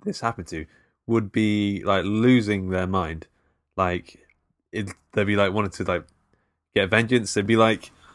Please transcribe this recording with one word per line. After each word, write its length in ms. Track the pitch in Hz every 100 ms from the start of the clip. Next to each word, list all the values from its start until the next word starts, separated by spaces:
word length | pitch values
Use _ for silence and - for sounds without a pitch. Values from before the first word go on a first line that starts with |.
| 202
this 160 | -
happened 260 | 117 110 85
to 180 | 80 - _ _ _ -
would 240 | 113 104
be, 500 | 113 107 104 101 98
like, 220 | 95 98 92
losing 640 | 107 120 127 104 101 92
their 180 | 92 92
mind. 400 | 95 80 80 - _ _ _ _ -
Like, 500 | 92 90 - - _ _ _ _ _
it, 200 | 107 98 - _
they'd 140 | - 101
be, 100 | 101
like, 160 | 98
wanting 200 | 104 101
to, 120 | -
like, 220 | 92 87 - _ _ _ _ _ _
get 160 | 104 95
vengeance. 440 | 107 113 123 101
They'd 120 | 107 101
be, 120 | 113
like, 340 | 113 107 - _ -